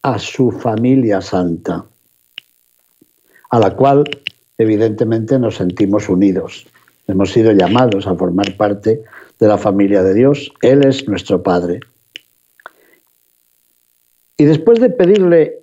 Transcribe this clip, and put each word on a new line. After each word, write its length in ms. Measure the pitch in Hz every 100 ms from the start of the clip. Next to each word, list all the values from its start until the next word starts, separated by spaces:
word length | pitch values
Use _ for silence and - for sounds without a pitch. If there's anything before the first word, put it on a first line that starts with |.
a 160 | 139 107
su 320 | - - 127
familia 680 | 113 120 110 123 135 113 98
santa, 680 | 92 95 87 82 - 85 - _ _ _ _ - _ _ _ _ _ _ _ _ _ _ _
a 80 | 117
la 180 | 98 -
cual 280 | 139 139 143 - - _ _ -
evidentemente 800 | 110 107 113 104 113 113 113 135
nos 180 | 113 -
sentimos 520 | 92 90 98 104 -
unidos. 580 | 92 98 90 - - _ _ _ _ -
Hemos 240 | 92 95
sido 220 | 117 110
llamados 540 | 101 90 117 127 98 95
a 80 |
formar 420 | 90 90 87 98 -
parte 460 | 104 101 110 113 - - - _
de 100 | 107
la 100 | 101
familia 440 | 104 98 101 101
de 120 | 95
Dios. 380 | 101 135 143 - _
Él 240 | 120 139
es 220 | 139 131 -
nuestro 340 | 95 - 92
Padre. 380 | 98 87 87 87 - _ _ - _ _ _ 62 - 60 60 60 60 _ 60 _ _ 60 _ _ _ _ _ _ _ -
Y 80 |
después 360 | 147 156 160 233
de 100 | 247
pedirle 680 | 254 180 208 180 170 151 -